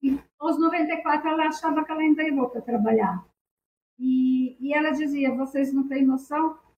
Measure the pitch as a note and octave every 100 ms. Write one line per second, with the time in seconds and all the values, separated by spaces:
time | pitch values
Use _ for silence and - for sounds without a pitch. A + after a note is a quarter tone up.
0 | C#4 C#4 - _ D4+ C#4+ E4 E4+ D4+ E4
1 | D#4+ D4+ D#4 D#4+ D#4 D#4 E4 D4+ D#4 D#4
2 | D#4 D4+ D#4 C#4 B3 A#3 A#3 A#3 G#3+ A3
3 | F#3+ F3+ - _ _ _ _ _ _ -
4 | B3+ B3+ B3+ B3+ B3+ - C4+ D4 D#4 C#4+
5 | D4+ C#4+ C4+ A#3+ C4+ C#4 C4+ C#4 C4+ C4+
6 | C4+ C4 - D4 D#4+ - _